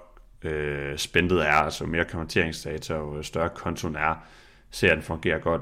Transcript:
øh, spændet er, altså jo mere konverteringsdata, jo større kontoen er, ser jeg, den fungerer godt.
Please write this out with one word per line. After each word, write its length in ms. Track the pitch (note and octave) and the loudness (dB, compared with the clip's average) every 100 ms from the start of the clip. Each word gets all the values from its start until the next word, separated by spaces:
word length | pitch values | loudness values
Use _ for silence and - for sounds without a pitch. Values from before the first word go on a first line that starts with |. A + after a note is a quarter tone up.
| - - - - | -18 -20 -20 -10
øh, 540 | D#2+ D2+ D2 C#2+ C#2+ D2 | -6 -4 -4 -4 -6 -6
spændet 500 | - F2 F2 F2+ D2+ | 0 2 4 4 6
er, 60 | |
altså 300 | D#2 D#2 - | 4 4 -2
jo 60 | D#2+ | -2
mere 160 | E2 E2+ | 0 0
konverteringsdata, 880 | E2+ D#2 - E2 D#2 D#2 D2+ - | -4 -2 0 0 -2 -8 -8 -4
jo 280 | D#2 D2+ D2 | -4 -4 -8
større 260 | D2+ E2 E2+ | -6 -2 -2
kontoen 460 | - F2 D#2+ E2+ D2+ | -2 -6 -4 -4 0
er, 200 | D#2 D#2+ - - - - - | 0 0 -8 -20 -20 -20 -18
ser 160 | - F#2+ | 2 4
jeg, 80 | D#2 | 4
den 80 | |
fungerer 360 | D#2 D#2+ F2+ D#2+ | 0 -2 0 0
godt. 220 | E2 E2 | 0 -2